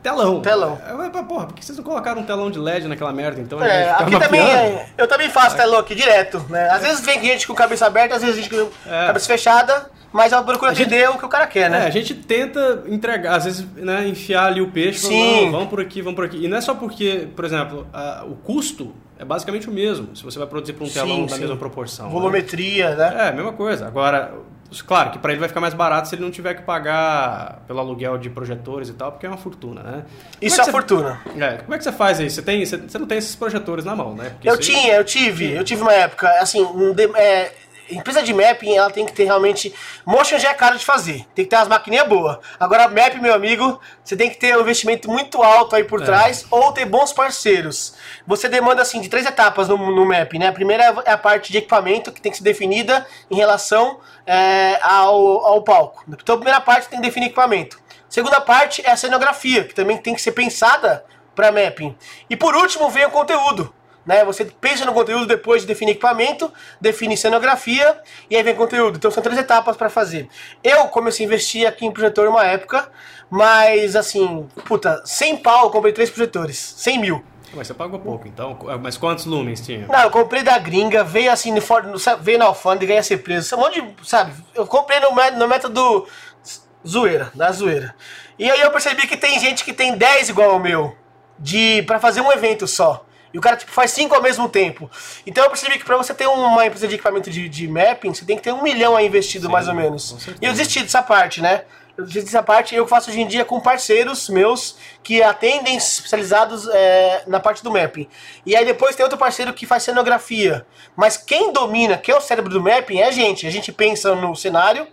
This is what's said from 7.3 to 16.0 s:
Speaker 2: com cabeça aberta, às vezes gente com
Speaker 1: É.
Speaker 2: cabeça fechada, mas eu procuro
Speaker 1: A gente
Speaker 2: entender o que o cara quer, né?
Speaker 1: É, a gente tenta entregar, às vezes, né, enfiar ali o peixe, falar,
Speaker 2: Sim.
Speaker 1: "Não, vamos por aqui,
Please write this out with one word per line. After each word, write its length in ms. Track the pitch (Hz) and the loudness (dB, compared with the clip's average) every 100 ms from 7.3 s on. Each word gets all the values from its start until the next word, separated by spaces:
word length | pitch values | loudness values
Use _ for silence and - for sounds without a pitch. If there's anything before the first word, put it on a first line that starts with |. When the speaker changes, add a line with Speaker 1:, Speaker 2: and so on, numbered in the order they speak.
| 254 - | -2 -4
Speaker 2:
com 60 | |
cabeça 300 | 214 233 226 220 | 0 0 2 2
aberta, 280 | 208 240 | 2 0
às 80 | 240 | 0
vezes 140 | 240 220 | -2 -2
gente 120 | 208 | -4
com 220 | 220 214 - - | -4 -4 -6 -8
Speaker 1:
É. 180 | 170 175 | -2 0
Speaker 2:
cabeça 200 | 202 - | -2 0
fechada, 640 | 233 233 233 247 277 277 - - | 0 4 4 4 0 -2 -20 -8
mas 200 | 214 226 | 2 2
eu 120 | 247 | 2
procuro 260 | 226 254 262 | 0 -2 0
Speaker 1:
A 40 | |
gente 120 | 247 254 | 0 0
Speaker 2:
entender 240 | 240 254 | 2 2
o 80 | 262 | 0
que 60 | |
o 40 | - | -4
cara 200 | 277 311 | -2 0
quer, 200 | 196 180 | 0 0
né? 140 | 170 | 0
Speaker 1:
É, 40 | 170 | 0
a 20 | |
gente 240 | 170 147 | -2 -6
tenta 680 | - - 226 262 285 269 233 - | -10 -4 -2 -2 -2 -2 -2 -6
entregar, 480 | 208 226 226 170 | -6 -4 -6 -2
às 100 | 170 | -2
vezes, 220 | 185 185 185 | -2 -8 -14
né, 320 | 143 180 190 202 | -10 -6 -4 -4
enfiar 380 | 185 - 185 | -8 -4 0
ali 180 | 190 190 | 0 0
o 80 | 185 | -4
peixe, 300 | 165 175 196 | -2 -2 -2
falar, 120 | 202 | -2
Speaker 2:
Sim. 320 | 220 226 226 185 | 0 2 2 2
Speaker 1:
"Não, 40 | |
vamos 180 | 156 196 | -2 -6
por 120 | 202 | -6
aqui, 200 | 190 196 | -8 -8